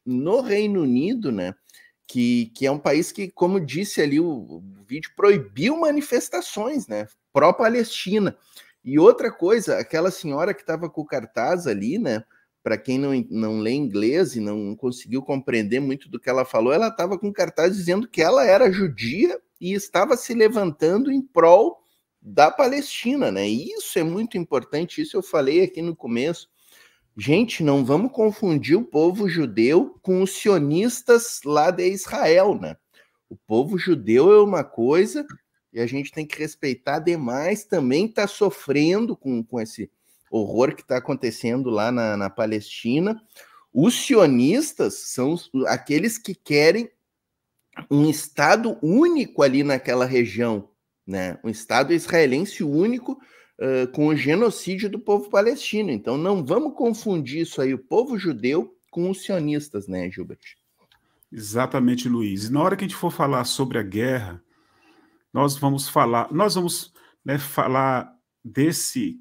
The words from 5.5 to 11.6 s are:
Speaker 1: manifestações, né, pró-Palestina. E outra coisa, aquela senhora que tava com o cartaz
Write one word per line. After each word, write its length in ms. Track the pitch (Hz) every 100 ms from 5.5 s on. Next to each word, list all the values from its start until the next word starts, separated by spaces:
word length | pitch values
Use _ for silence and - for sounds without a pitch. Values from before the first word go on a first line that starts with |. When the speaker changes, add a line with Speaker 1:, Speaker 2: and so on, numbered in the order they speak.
| 120 202 320
Speaker 1:
manifestações, 1120 | 311 294 285 247 - 359 349 202 226 294 190
né, 220 | 107 107 _ _
pró-Palestina. 1040 | 139 160 180 233 240 220 - 185 214 185 - _ - _ _
E 120 | 127 143
outra 360 | 196 240 240
coisa, 460 | - 170 226 165 107
aquela 320 | 117 160 180
senhora 440 | 180 160 139 170
que 100 | 196
tava 240 | - 160 170
com 120 | -
o 60 | 147
cartaz 600 | 139 110 - 127 180